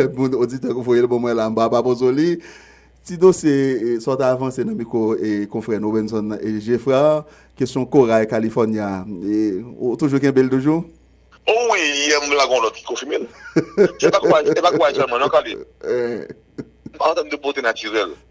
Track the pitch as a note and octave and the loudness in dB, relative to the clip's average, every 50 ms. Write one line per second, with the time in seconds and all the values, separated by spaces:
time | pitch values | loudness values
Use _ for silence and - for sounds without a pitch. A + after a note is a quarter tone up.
0 | C3 C3 B2+ B2+ C3+ B2+ C3 A#2 B2 A#2 B2+ C3 C3 B2 A#2+ B2+ A2+ B2 A#2+ A#2+ | 2 2 0 -2 -2 -2 0 0 0 -2 -2 -4 -6 -4 -4 -4 0 2 2 4
1 | B2 A#2+ B2 A#2+ A#2+ A#2+ A#2 A2+ A2 A2 A2 A2 A2+ A2+ A#2+ A#2+ A#2 B2+ B2 A#2 | 4 2 2 0 0 0 0 0 0 0 0 0 2 2 2 2 2 0 0 2
2 | C3 B2+ C3 C#3+ D#3+ F3 E3+ E3 - - - - - - - - _ _ _ _ | 2 2 2 2 0 0 -2 -4 -6 -14 -20 -20 -20 -20 -20 -20 _ _ _ _
3 | - - F3+ D#3+ F3+ F#3+ F3+ - D#3+ D#3 C#3 C#3 C3+ C3+ C3 G#2+ A2 A#2+ A#2+ A2+ | -14 -14 0 4 4 4 4 4 2 2 2 2 2 0 0 0 -2 -2 -2 -2
4 | A2+ C#3+ C3 C3 C3+ B2+ B2+ B2 C3 B2+ B2 C3 A#2+ A2+ A2 A2 A#2 A#2 - A2+ | -2 -2 -2 0 2 0 0 0 -2 -4 -4 -4 -4 -4 -6 -6 -6 -4 -2 -2
5 | A2 A2 A2 - G#2 G#2+ G#2 G2+ G#2 G#2 - A2+ G#2+ B2 A2 G2+ G#2 G#2+ A2 A2 | 0 0 -2 -2 -2 -2 -2 -2 -4 -4 -6 -6 -4 -4 -4 -2 -2 -2 -2 -2
6 | G#2+ G#2+ A2+ A2 G#2+ G#2+ G#2+ - - A2 A2 G#2+ G#2 A#2 A#2+ A#2 A#2+ C3+ C3 C3+ | -2 -2 -4 -4 -4 -4 -6 -6 -6 -6 -6 -4 -2 -2 -2 0 0 2 2 4
7 | D3 D3+ D3+ D3+ D3 - - - - _ _ - C3+ B2 - C3+ B2+ B2+ - C#3+ | 4 4 2 0 -4 -8 -16 -20 -20 _ _ -6 -6 -4 -2 -4 -2 2 4 4
8 | B2 A2+ A2+ A2+ A2 G#2+ B2 A2+ A2 A2 A2 B2 A2+ A2 A2 G#2+ G#2 G2+ G2 F#2 | 6 6 4 2 2 0 0 -2 -2 -2 0 0 0 0 0 -2 -4 -4 -6 -8
9 | F#2 G#2+ G2+ E2+ F#2+ G2+ G#2+ G#2+ A2 G#2+ F#2+ F#2 A#2 B2 - - B2 B2 A2+ - | -8 -10 -10 -8 -4 -2 0 0 0 0 -2 -4 -8 -12 -10 -6 -4 -4 -2 -2
10 | D#3 C#3 C#3 C#3 C#3+ C#3 B2+ C3 C3 B2+ C3 C3 C3 D3+ D#3 E3+ E3+ - - _ | -2 0 0 2 2 4 4 4 4 4 2 0 2 0 0 0 -2 -6 -14 _
11 | _ _ _ _ _ _ - _ _ - G#3+ A#3 A#3+ A#3 G#3+ F#3 D#3+ D3 C#3+ C#3+ | _ _ _ _ _ _ -20 _ _ 0 2 2 2 2 2 2 0 0 0 0
12 | D3 D3 D3+ D3 C#3+ C#3+ C#3+ C#3+ C3+ A#2+ B2+ B2 A2+ G#2+ - - - - A#2+ A2 | 0 2 2 2 2 0 2 2 2 2 2 2 0 0 -2 -6 -10 -10 -8 -8
13 | B2+ C#3+ D#3+ - - - - - - - - E3 - - - G3+ G3 - - - | -6 -6 -6 -6 -6 -8 -14 -18 -20 -4 -2 -2 -2 0 2 2 2 2 2 2
14 | - E3+ F3+ G3 - - F3+ D#3 D3 C#3+ D#3+ F3 E3+ F3 E3 D#3 D#3+ C#3+ C3 C3+ | 2 2 2 4 4 4 4 4 4 2 2 2 2 2 4 4 2 2 2 0
15 | C3+ B2 A#2+ B2 C#3 C#3 D#3+ D3+ C3+ A2 G2+ - - - _ _ - D#2+ A#2 B2 | 0 0 0 0 0 2 2 2 2 0 -4 -12 -14 -18 _ _ -6 -4 -2 -2
16 | A#2+ A#2+ A#2 G2 - - - - _ _ _ - - - - _ - - - - | -2 -4 -6 -8 -10 -12 -16 -20 _ _ _ -16 -16 -16 -20 _ -20 -16 -6 -2
17 | - D#3 E3+ E3+ D3+ D3 D3 C#3+ - C#3 C#3 C#3 B2 A2+ A2 - A2 G#2+ A2 A2 | -2 0 0 -2 -4 -6 -8 -6 -6 -6 -6 -4 -4 -4 -4 -4 -6 -4 -4 -4
18 | G2 E2 C#2+ - _ _ | -4 -4 -8 -14 _ _